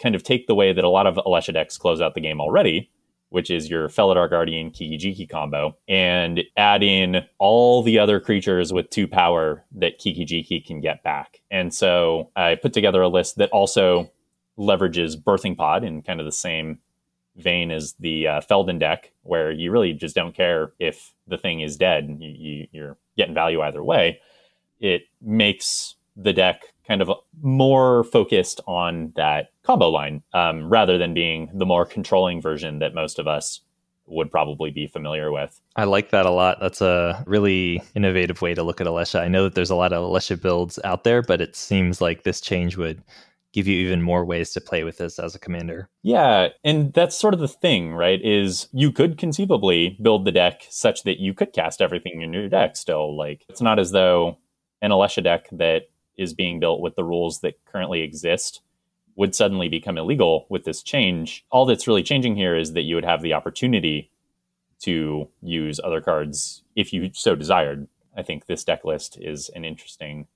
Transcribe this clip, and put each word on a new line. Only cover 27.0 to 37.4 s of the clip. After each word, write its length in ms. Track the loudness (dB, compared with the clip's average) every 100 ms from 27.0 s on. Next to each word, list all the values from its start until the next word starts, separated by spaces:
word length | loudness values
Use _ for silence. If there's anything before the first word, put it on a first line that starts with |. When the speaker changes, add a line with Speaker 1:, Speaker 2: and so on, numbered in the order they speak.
Speaker 1:
of 100 | 0 -4 _ -6
more 640 | 0 4 6 6 6 4 4
focused 540 | 2 4 2 0 -4 -6
on 460 | -4 -2 -4 -8 -2
that 360 | -2 -2 -4 _
combo 260 | 0 2 2
line, 340 | 0 -4 -10 -6
um, 340 | -2 0 -2 0
rather 300 | 2 4 2
than 160 | 0
being 360 | -2 -2 -4 -6
the 120 | -4 0
more 200 | 0 0
controlling 560 | -4 0 0 0 -2
version 380 | -6 -6 -6 -6
that 160 | -6 -4
most 240 | -8 -6
of 80 | -4
us 340 | -4 -6 -12 _ _ _ _ -10
would 240 | -6 -2
probably 400 | -2 -2 -4 -8
be 160 | -8 -10
familiar 440 | -10 -8 -6 -4
with. 300 | -4 -8 -12 _ -2
Speaker 2:
I 80 |
like 260 | 2 2 2
that 160 | 2 4
a 60 |
lot. 280 | 4 4 2
That's 220 | -2 0
a 420 | 2 2 0 -4 0
really 540 | 2